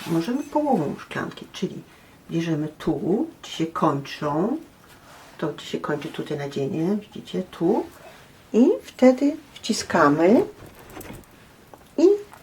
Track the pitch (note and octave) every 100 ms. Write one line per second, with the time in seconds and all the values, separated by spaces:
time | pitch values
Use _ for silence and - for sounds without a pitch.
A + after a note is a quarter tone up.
0 | - E3 E3+ C4 C#4+ D4+ D4 A#3+ C#3+ -
1 | - - - - - - F3+ - - -
2 | - - - E3 E3 D#3 D3+ - - D3+
3 | G3+ G#3 D#4+ - - - E3 - E3 C#3
4 | C#3 - D3+ D3+ G3+ D#4 - - - -
5 | - - - - D3+ D3 - - - D3
6 | D3+ - D3+ C#3+ C#3+ C#3 C3+ D#3 E3 G#3
7 | - - - F3+ F#3 - E3+ B3+ - -
8 | - - - - - G#3 C4+ B4+ - -
9 | B3+ B3+ C#4+ D#4 - - - A3 - F3+
10 | D3 D3 E3+ B3+ G#4+ - - - - -
11 | - - - - - - - - - -
12 | F4 G#4 - -